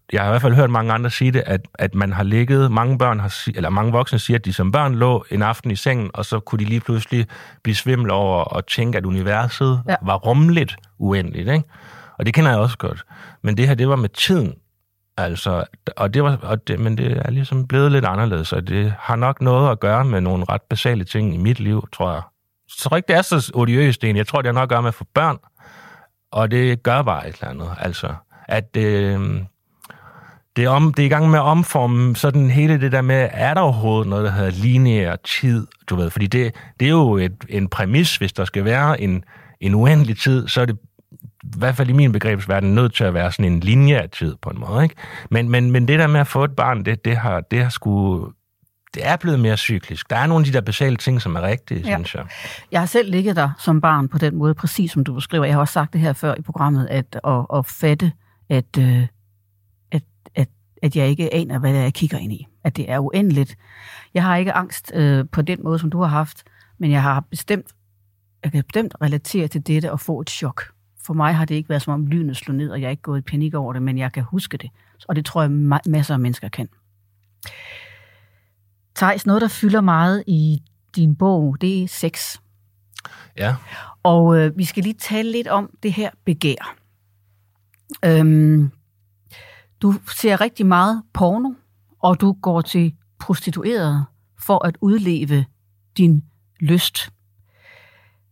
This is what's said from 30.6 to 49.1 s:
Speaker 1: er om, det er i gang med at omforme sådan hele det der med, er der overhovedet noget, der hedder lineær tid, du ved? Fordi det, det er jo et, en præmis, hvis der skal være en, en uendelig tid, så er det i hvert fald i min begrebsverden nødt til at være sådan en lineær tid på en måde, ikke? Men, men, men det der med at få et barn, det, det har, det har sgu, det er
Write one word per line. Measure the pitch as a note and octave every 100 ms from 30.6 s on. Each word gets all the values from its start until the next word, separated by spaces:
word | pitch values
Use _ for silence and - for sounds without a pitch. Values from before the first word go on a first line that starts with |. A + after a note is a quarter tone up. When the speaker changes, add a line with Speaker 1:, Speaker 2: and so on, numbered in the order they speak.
Speaker 1:
er | B2
om, | C3+ D#3
det | D3
er | C#3+
i |
gang | D3+ D#3+
med | D#3
at |
omforme | C#3+ D#3+ F3 D3+ B2 A#2+ B2 A#2
sådan | C#3+ C#3 C3+
hele | C3 D3+ D3+
det | C3+
der | C3
med, | B2+ C3 B2+
er | - B2+
der | E3
overhovedet | E3 A#2 A2 A2 G#2
noget, | G2+ G#2
der |
hedder | G2 F#2+
lineær | F2+ A2+ B2+ B2+ A2 F2 E2+
tid, | - - C3+ A#2 - _ -
du | F2+
ved? | E2+
Fordi | - G2
det, | B2 A#2+ - - _
det | C3
er |
jo | D#3+ C3+ G2+
et, | F#2 F#2+ -
en | G#2 G2
præmis, | - F#2+ C3 E3+ -
hvis | G2
der | - F2+
skal | G2+ G2+
være | B2 D3 D3+
en, | G2+ F#2 - - - _
en | G2 G2+
uendelig | B2 D3+ B2+ A2
tid, | - C3 G#2+
så | -
er | A#2+
det | G#2+ - _ _ - A2 _
i | - -
hvert | B2+ B2+
fald | B2+
i |
min | C3+ C#3
begrebsverden | G#2 G#2+ G2+ G2 G2 G2 G#2
nødt | B2
til | -
at | G2+
være | F2 F2
sådan | - G2
en | E2+
lineær | F#2 A#2+ C#3 C#3 F2+
tid | - D#2+ -
på | -
en | -
måde, | - A2
ikke? | D#3+ - - - -
Men, | A#2 A#2+
men, | B2 B2
men | B2+ B2
det | D3+
der | D#3
med | D3
at | C#3+
få | C3+
et | C#3+ C3+
barn, | A#2+ A#2 G2+
det, | A2+ -
det | A#2
har, | A2+ F2
det | E2 A#2
har | B2
sgu, | - G#2+ G2+ G2 F2+ - - _ _ _ _ _
det | -
er | C#3